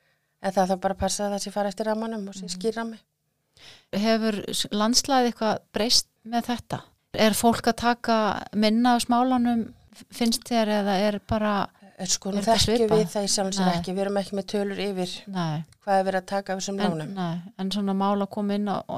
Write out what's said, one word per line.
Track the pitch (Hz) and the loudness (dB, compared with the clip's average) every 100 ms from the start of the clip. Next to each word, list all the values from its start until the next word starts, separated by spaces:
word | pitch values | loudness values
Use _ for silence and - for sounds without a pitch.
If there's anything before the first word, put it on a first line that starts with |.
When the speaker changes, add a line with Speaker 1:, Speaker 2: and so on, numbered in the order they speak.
| _ _ _ _ | _ _ _ _
Speaker 1:
En | 190 | -2
það | 196 185 | 0 2
þarf | 185 | 2
bara | 190 185 | -2 -2
að | |
passa | 190 - | -2 -2
að | 202 202 | -4 -4
það | 202 | -4
sé | |
fara | 202 202 | -4 -4
eftir | 190 214 | -2 -2
rammanum | 214 226 220 196 | -2 -4 -6 -8
og | 196 | -10
sé | |
Speaker 2:
Mhm. | 180 180 | -10 -4
Speaker 1:
skýr | 220 226 | -4 -4
rammi. | 233 220 _ _ _ _ _ _ - - - | -6 -10 _ _ _ _ _ _ -20 -20 -6
Speaker 2:
Hefur | 196 220 220 220 202 - | 0 2 4 2 -2 -4
s-, | - - | -4 -2
landslagið | 208 214 247 - 262 240 | 0 2 2 4 4 2
eitthvað | - 220 - _ 208 | 0 -2 -2 _ -2
breyst | 233 - - _ 220 | 2 2 0 _ -6
með | 233 233 | -4 -2
þetta? | 240 - - - _ _ | -6 -6 -10 -10 _ _
Er | - 220 208 | 2 2 4
fólk | 233 226 233 | 2 2 0
að | 226 | 0
taka | 233 240 - 226 208 - - 202 | 0 0 2 2 2 -2 -4 2
minna | 214 220 247 240 | 2 4 4 4
af | 233 | 4
smálánum, | 240 254 254 240 233 202 - _ - - - | 2 4 2 2 0 -2 -10 _ -20 -12 -2
finnst | 233 226 - | 0 0 0
þér, | 233 208 208 | 0 2 2
eða | 196 190 214 | 2 2 2
er | 202 - | 0 -2
bara | 220 214 202 - _ 196 - | 0 0 0 -2 _ -20 -10
Speaker 1:
Er | 185 | -4
sko, | - 196 | -4 -2
nú | 202 | -2
Speaker 2:
er | 208 | 2
þetta | 214 | 2
Speaker 1:
þekkjum | - 233 | 4 2
Speaker 2:
svipað? | 220 214 | 4 4
Speaker 1:
við | 175 | 2
það | 208 196 | -2 -2
í | |
sjálfu | - 190 | 0 0
sér | 190 180 | 2 2
Speaker 2:
Nei. | 175 | 0
Speaker 1:
ekki. | 180 | -2
Við | 190 196 | -2 -2
erum | 202 | -2
ekki | 190 196 | -4 -6
með | 190 | -4
tölur | 208 202 190 | -2 -2 -4
yfir | 202 185 180 - - | -4 -4 -6 -6 -8
Speaker 2:
Nei. | 185 165 151 160 _ | -4 -2 -4 -8 _
Speaker 1:
hvað | 202 196 | 0 2
er | 190 | 2
verið | 185 | -2
að | 185 | -2
taka | 196 196 | -6 -4
af | 190 | -6
þessum | 196 196 | -4 -2
Speaker 2:
En, | 202 | 0
Speaker 1:
lánum. | 160 151 | -2 -6
Speaker 2:
nei, | 196 175 170 180 - | -6 -4 -6 -8 -8
en | 190 | -4
svona | 202 196 | -2 -2
mál | 190 196 202 | 0 0 0
að | 196 | -2
koma | 220 202 202 | -4 -2 -2
inn | 202 | -2
á, | 190 | -4
á | - | -6